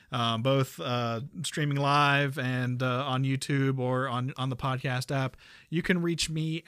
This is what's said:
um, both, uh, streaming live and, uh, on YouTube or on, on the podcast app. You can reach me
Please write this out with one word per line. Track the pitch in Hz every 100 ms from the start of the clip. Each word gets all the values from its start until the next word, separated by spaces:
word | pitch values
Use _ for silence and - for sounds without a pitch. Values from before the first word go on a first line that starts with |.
| -
um, | 127 117 113
both, | 131 135 131 -
uh, | 143 120 120 113 139 -
streaming | 147 - 147 139
live | 139 143 143 139 143 143
and, | 127 127 123 123
uh, | 127 123
on | 139 127
YouTube | 135 135 - 139 135 135
or | 123 127 135
on, | 123 127 -
on | 131
the |
podcast | 123 135 127 135 127 -
app. | 139 131 - - - -
You | 160
can | 160 180
reach | 170 165 -
me | 156 160 160